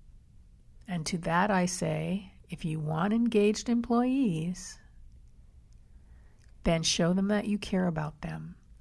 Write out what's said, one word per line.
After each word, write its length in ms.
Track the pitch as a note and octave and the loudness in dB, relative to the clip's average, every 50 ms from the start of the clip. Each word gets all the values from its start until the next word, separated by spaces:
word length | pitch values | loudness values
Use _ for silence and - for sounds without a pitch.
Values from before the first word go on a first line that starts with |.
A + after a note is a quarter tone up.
| - - - - - - - - - - - - - - - - - - | -20 -20 -20 -20 -20 -20 -20 -20 -20 -20 -20 -20 -20 -20 -20 -20 -12 -8
and 180 | F3+ E3+ D3+ - | -6 -6 -4 -2
to 100 | G3 E3+ | -4 -4
that 320 | E3+ E3 E3 F3 F#3+ G#3 | -2 2 2 2 4 4
I 140 | G3 F#3 F3+ | 4 2 2
say, 680 | F3+ - - E3+ D#3+ D#3 D#3 D#3+ E3 F#3 G3+ - - - - - - | 0 0 -2 -2 -2 -2 -2 -2 -2 -4 -4 -4 -8 -20 -20 -16 -14
if 140 | E3+ - - | -12 -8 -6
you 160 | E3 D#3 D#3+ | -4 -4 -4
want 320 | D3+ D3+ D#3 D#3+ F3 G3+ | -2 -2 -2 0 0 2
engaged 560 | A3 A#3 A#3+ A#3 A#3 G#3 G#3 G#3 G#3+ - - - | 2 2 2 2 4 4 4 4 2 0 0 0
employees, 1120 | A#3 A#3+ A#3 - A#3 A#3 B3 B3+ C4 C#4 C4+ G#3 E3 D#3 D#3+ F3 F3+ F3+ - - - - - - - - - - - - - - - - - - - - - - - - - - - - - - - - - - - - - - - - - | 0 0 0 2 2 2 2 2 2 2 2 2 0 0 -2 -4 -6 -6 -10 -14 -16 -18 -20 -20 -20 -20 -20 -20 -20 -20 -20 -20 -20 -20 -20 -20 -20 -20 -20 -20 -20 -20 -20 -20 -20 -20 -20 -20 -20 -20 -20 -20 -20 -20 -20 -20 -18 -4 0
then 200 | F3 E3+ E3 D#3+ | 2 2 2 2
show 280 | - - - F3 E3+ | 0 2 2 2 4
them 160 | F3+ F#3+ G3 G3+ | 4 2 2 2
that 180 | G#3+ G3+ G#3+ | 2 0 0
you 120 | G#3 G#3 G3+ | 0 -2 -2
care 300 | - - G#3 F#3 F#3 F3+ | -2 0 0 2 2 2
about 340 | D#3+ D#3 D3+ D3 - - | 0 -2 -4 -6 -8 -8
them 340 | - - D#3 D#3 D#3 - - - - - - - | -10 -8 -8 -8 -10 -12 -14 -18 -20 -20 -20 -20